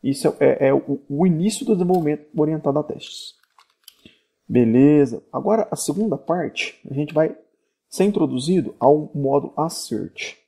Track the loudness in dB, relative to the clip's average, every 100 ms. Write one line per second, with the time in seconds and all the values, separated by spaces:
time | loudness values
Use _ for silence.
0 | -4 -2 -2 2 0 2 2 2 0 -8
1 | _ 0 2 2 0 -4 -2 0 2 0
2 | 0 -4 -6 -2 -2 0 -2 -2 -4 -10
3 | -12 -18 -20 _ _ _ _ _ -20 _
4 | -20 _ _ _ _ 2 4 6 6 6
5 | 2 -2 _ -6 0 0 -2 -6 -6 -2
6 | -2 -4 -4 -4 -4 -6 -10 -10 -10 -6
7 | -4 0 0 -2 _ _ _ _ _ 0
8 | 0 2 0 -2 0 0 0 2 4 4
9 | 2 -4 0 0 -2 -4 -4 -6 -8 -6
10 | -6 -10 -14 -14